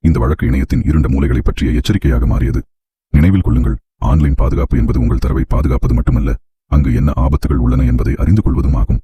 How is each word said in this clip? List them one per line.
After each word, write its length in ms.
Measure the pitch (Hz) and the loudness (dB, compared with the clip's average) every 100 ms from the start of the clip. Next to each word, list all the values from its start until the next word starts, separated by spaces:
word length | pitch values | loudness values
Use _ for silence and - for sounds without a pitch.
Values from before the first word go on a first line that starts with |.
| 85 | 2
இந்த 120 | 69 | 0
வழக்கு 220 | 62 76 60 | 0 0 0
இணையத்தின் 340 | 65 67 - - | 0 0 -2 0
இருண்ட 180 | 78 71 | 0 2
மூலைகளை 280 | 69 - 120 | 0 0 0
பற்றிய 240 | - - - 117 | -2 -2 -2 -2
எச்சரிக்கையாக 460 | - - - 62 57 | 0 0 0 0 0
மாறியது. 280 | 57 60 58 - _ _ _ _ 71 | 0 0 -4 -6 _ _ _ _ 2
நினைவில் 280 | 82 95 - | 2 2 0
கொள்ளுங்கள், 280 | 60 67 65 _ _ 110 | 0 0 -4 _ _ 0
ஆன்லைன் 280 | 73 73 67 | 2 2 2
பாதுகாப்பு 340 | 64 71 78 65 | 0 0 0 0
என்பது 180 | 58 - | 0 0
உங்கள் 180 | 57 58 | 0 0
தரவை 200 | 65 69 - | -2 -2 -2
பாதுகாப்பது 420 | - 64 62 - - | -2 0 -2 0 0
மட்டுமல்ல, 320 | - - 62 - _ _ _ | 0 0 -2 -4 _ _ _
அங்கு 160 | 71 69 62 | 0 0 0
என்ன 100 | 71 - | 0 0
ஆபத்துகள் 380 | - 73 - 64 | 0 -2 -2 -2
உள்ளன 220 | 120 123 120 | 0 0 0
என்பதை 200 | 120 117 120 | 0 -2 -2
அறிந்து 200 | - 104 | 0 2
கொள்வதும் 320 | - - - - | 0 -2 0 0
ஆகும். 200 | - - | 0 -2